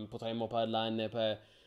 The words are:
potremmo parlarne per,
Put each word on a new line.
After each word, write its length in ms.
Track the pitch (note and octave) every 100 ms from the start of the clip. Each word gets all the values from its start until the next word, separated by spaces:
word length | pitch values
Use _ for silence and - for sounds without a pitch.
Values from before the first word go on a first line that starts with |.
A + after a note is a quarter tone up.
| G#2+
potremmo 380 | A#2+ A2+ A2+ A2+
parlarne 600 | A#2 A2+ A2 A2+ A2+ A2
per, 320 | A#2 A2 G#2 - -